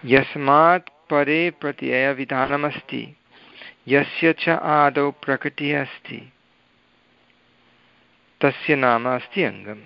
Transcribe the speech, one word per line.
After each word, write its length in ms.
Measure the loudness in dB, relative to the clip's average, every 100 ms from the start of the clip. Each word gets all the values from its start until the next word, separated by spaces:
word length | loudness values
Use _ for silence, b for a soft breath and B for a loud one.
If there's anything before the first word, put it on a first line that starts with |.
यस्मात् 840 | 4 2 2 -4 4 6 6 4 -2
परे 600 | _ _ 0 2 0 -2
प्रत्ययविधानमस्ति, 1700 | -4 -8 -6 -4 0 0 -2 -6 -4 -2 -2 -4 -6 -12 -12 -12 -18 _ B B B B B 0
यस्य 440 | 0 2 0 0
च 160 | 0 -2
आदौ 640 | -2 0 2 2 2 -4
प्रकृतिः 720 | -4 -4 -4 -4 -6 -4 -4
अस्ति, 520 | -4 -12 -16 -16 -16 _ _ _ _ _ _ _ _ _ _ _ _ _ _ _ _ _ _ _ _ _
तस्य 360 | -2 -2 -2 2
नाम 380 | 2 2 0
अस्ति 280 | -4 -6 -4
अङ्गम्। 400 | -4 -4 -16 -16